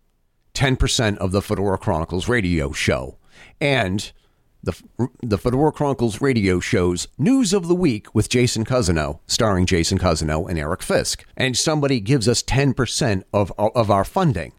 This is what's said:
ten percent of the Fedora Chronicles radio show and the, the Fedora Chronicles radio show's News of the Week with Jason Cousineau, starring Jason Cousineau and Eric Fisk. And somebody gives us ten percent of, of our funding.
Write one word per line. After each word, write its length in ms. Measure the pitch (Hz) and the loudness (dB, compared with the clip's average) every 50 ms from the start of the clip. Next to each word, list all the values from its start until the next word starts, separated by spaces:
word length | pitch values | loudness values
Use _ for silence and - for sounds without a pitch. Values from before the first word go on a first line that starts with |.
| _ _ _ _ _ _ _ _ _ _ | _ _ _ _ _ _ _ _ _ _
ten 240 | - - 135 131 131 | -4 0 0 2 2
percent 420 | - 139 120 - - 117 104 101 - | 2 2 0 2 2 0 0 0 0
of 140 | 98 92 | -2 -2
the 100 | 92 101 | 0 -2
Fedora 340 | - - 107 90 98 101 92 | -2 -2 -2 -2 0 -2 -2
Chronicles 520 | - - 110 87 78 82 - 85 92 - - | -2 -2 -2 -2 -2 -2 -4 -4 -4 -2 -2
radio 420 | 123 120 92 87 85 78 69 67 | 0 0 0 0 0 0 0 -2
show 480 | - - - 85 78 62 64 64 - - _ _ - - - - - - | -4 -4 -2 0 0 -2 -2 -8 -14 -18 _ _ -20 -20 -20 -18 -8 -4
and 520 | 151 143 135 123 104 92 95 107 - - - _ _ _ _ _ _ _ _ _ | -2 0 0 0 0 0 -2 -4 -6 -8 -16 _ _ _ _ _ _ _ _ _
the, 180 | - 95 - - - - _ - 120 131 _ _ | -8 -8 -8 -8 -10 -12 _ -6 -6 -6 _ _
the 140 | - 117 101 | -6 -2 -2
Fedora 360 | 87 - 120 120 135 156 151 | -2 0 0 0 2 2 2
Chronicles 480 | - - 147 139 127 - 120 113 98 - | 0 0 -2 -2 0 0 -2 -2 -2 -2
radio 360 | 139 135 127 113 98 95 92 87 | -2 0 0 2 2 2 2 0
show's 480 | - - - 95 90 90 87 87 - - - - | 0 0 0 0 2 0 0 -2 -6 -8 -6 -2
News 340 | 139 226 269 269 247 165 | 0 2 2 2 2 2
of 160 | 196 202 170 170 | 0 0 0 0
the 60 | 175 | 0
Week 400 | 180 180 147 110 104 - - - | 2 2 0 0 -2 -4 -4 0
with 160 | 110 101 - | 0 0 2
Jason 340 | - 127 127 120 - 110 110 | 2 2 2 2 0 -2 -2
Cousineau, 540 | - 127 127 98 90 85 76 76 69 76 - - | 0 0 0 2 2 0 0 0 -2 -6 -8 -8
starring 400 | - - - 117 107 95 90 92 | -4 -2 0 0 2 2 2 2
Jason 320 | - 95 82 82 - 98 90 | 2 2 2 2 2 0 0
Cousineau 500 | 95 90 82 82 80 76 78 80 - 87 | 2 2 0 0 0 -2 -2 -2 -2 -4
and 100 | 87 76 | -4 -4
Eric 240 | 73 78 92 - | -4 -4 -6 -6
Fisk. 440 | - - 196 92 - - - - - - - | -4 -2 0 0 0 -2 -6 -8 -12 -12 -6
And 180 | - 123 131 120 | -4 -4 -2 -2
somebody 460 | - - 165 156 151 139 143 139 117 | -2 -2 0 0 0 0 0 0 0
gives 280 | 98 117 147 131 95 120 | 0 0 0 2 2 2
us 140 | 113 - | 0 0
ten 300 | - - 113 135 143 135 | 0 0 2 2 2 2
percent 540 | 117 - 120 - - - 151 117 98 92 - _ | 2 0 -2 -2 -2 -2 0 0 0 -2 -2 _
of, 200 | - 101 101 - - - | 0 0 0 0 -2 -2
of 320 | 104 110 - 123 110 101 | -2 0 2 2 2 4
our 140 | 104 98 95 | 4 2 2
funding. 480 | - - 190 185 151 101 90 71 58 - | 0 0 2 2 2 2 0 -4 -8 -12